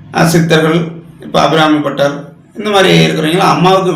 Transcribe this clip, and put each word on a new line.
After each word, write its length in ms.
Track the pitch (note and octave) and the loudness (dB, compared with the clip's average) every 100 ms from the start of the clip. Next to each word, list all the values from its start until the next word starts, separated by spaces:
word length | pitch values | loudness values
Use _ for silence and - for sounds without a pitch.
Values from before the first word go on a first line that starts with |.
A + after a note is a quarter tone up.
| - | -8
அஹ், 180 | E3+ E3 | -2 0
சித்தர்கள், 460 | E3+ E3 D#3+ D#3+ E3+ E3 - - - | 2 2 2 2 -2 -4 -12 -20 -20
இப்ப 160 | - D#3 | -4 -2
அபிராமி 380 | D3 D#3+ D#3 D3+ C#3 | 0 2 2 0 -2
பட்டர், 300 | C3+ C#3+ E3 - - _ - | -2 -2 -4 -14 -20 _ -10
இந்த 100 | G#3 | -2
மாதிரி 200 | G3 F3+ E3 | 2 4 2
இருக்கிறவங்களாம் 500 | D#3+ E3 D#3 F3+ F3 | 2 -2 -2 0 0
அம்மாவுக்கு 380 | D3 F3+ F#3+ F#3 | 2 2 2 0